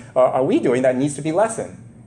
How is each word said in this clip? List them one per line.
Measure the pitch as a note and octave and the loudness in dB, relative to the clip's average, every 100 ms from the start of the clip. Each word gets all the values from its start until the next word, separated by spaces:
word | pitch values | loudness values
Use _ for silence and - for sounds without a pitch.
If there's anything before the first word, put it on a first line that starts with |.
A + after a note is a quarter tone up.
| - - | -4 2
uh, | |
are | B2+ C3 | 2 2
we | C#3 D4+ | 0 0
doing | E3+ B2 | 2 2
that | C3 B2 | 2 0
needs | C#3+ D3 | -2 -4
to | |
be | D3+ | -4
lessened. | E3+ A3 - F2+ F#2 - - | -2 -2 -4 -10 -14 -20 -20